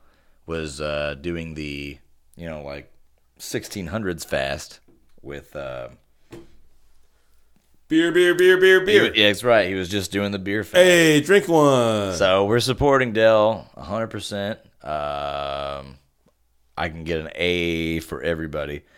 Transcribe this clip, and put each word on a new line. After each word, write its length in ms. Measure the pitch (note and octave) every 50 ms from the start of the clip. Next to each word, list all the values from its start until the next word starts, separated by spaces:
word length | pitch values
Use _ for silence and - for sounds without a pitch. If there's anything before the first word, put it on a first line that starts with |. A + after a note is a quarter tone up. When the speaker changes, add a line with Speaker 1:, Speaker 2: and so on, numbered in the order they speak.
| _ _ _ _ _ _ _ _ _
Speaker 1:
was, 340 | - E2 E2 D#2+ D2+ C#2+ D2
uh, 360 | D2+ D2+ D2 D2 D2 D2 D2 C#2
doing 360 | C#2 E2+ E2+ E2+ E2 E2 D#2
the, 420 | D2+ D2+ D2 C#2+ C#2+ C#2+ C#2+ C#2 - _ _ _ _ _ _ _ -
you 100 | E2+ E2+
know, 140 | D#2+ D2+ C#2+
like, 280 | C#2+ C#2 C#2 - _ _ _ _ _ _ _ _ _ _ _
sixteen 500 | - - - B2 - - - G#2 F#2 D#2+
hundreds 360 | E2 A2+ G#2+ F#2+ F2 D#2 -
fast 560 | - - C#2+ C2+ C#2 C#2 D2+ - - - - _ _ _ _ _ _ _ -
with, 340 | - C2 C#2+ C#2+ C2+ _ _ D2
uh, 320 | C#2 C2 B1+ B1 B1 B1 B1 A#1 _ _ _ _ _ _ - - - - - - - - _ _ _ _ _ - _ _ _ _ _ _ _ _ _ _ _ _ _ _ _ _ _ _
Speaker 2:
Beer, 240 | D3+ D#3+ E3 E3+
beer, 240 | D#3+ F3 F3+ F3 F3
beer, 240 | F3 F3+ F#3 F#3 F#3
beer, 200 | F#3 F#3+ F#3 F#3
Speaker 1:
he 40 | F#3
Speaker 2:
beer. 180 | F#3 G#3+ G3+ E3+
Speaker 1:
wa-, 60 | A2 -
yeah, 120 | A2+ G#2 G#2
that's 140 | G2+ F#2+ A#2
right. 240 | B2 A#2 A2 F#2+ F2+
He 60 | G2
was 160 | F#2+ F#2 E2+
just 220 | G2+ G#2 F#2 -
doing 200 | - G2+ G2+ G2+
the 60 | G2+ G2
beer 260 | F#2 G2 G2+ A2 G#2
fast. 120 | - -
Speaker 2:
Hey, 460 | F3+ F#3 F#3 F3 E3+ E3 D#3+ D3+ D3
drink 260 | C#3+ C#3+ F#3+ G3+ G3+ G3+
one. 680 | E3 D#3 D3 C#3+ C3+ B2+ A#2+ A2+ A2 G#2+ G2+ G2 F#2
Speaker 1:
So 320 | E2+ - F#2+ F#2 G2 G2+
we're 140 | G2+ A2+ A#2+
supporting 540 | A2+ B2+ B2 - C#3 D3 C#3 C3 B2+ A#2+ G#2+
Del 540 | A2 A2 A2 A2+ G#2+ G#2+ A2 A2+ F#2 - - _
a 60 | - C2+
hundred 240 | D2+ G2 A2 A2+ G#2+
percent. 480 | - G#2+ F#2+ - G#2 G2+ G2+ G2+ A2+ - _ _ _ _ -
Um, 1120 | - D2+ D2+ D2 D2 D2 C#2+ C#2+ C#2+ C#2+ C#2+ C#2+ C#2+ C#2 C#2 C#2 C#2 C#2 C#2 C#2 C2+ C2+ C2+ _ _ _ _ _ _ _ _ _ _ _ _ _ _ _ -
I 120 | E2 E2+
can 140 | D#2 E2 D#2+
get 160 | D#2 E2+ D#2+
an 100 | D#2 D#2+ -
A 680 | - E2+ F2+ F2 F2 E2+ E2+ E2 E2 E2 E2 E2 D#2+
for 200 | D#2 - D2+ C2+
everybody. 600 | B1 E2 E2+ D#2+ D#2+ D#2 D2+ D2+ D2 D2 D2 C#2+ - _ _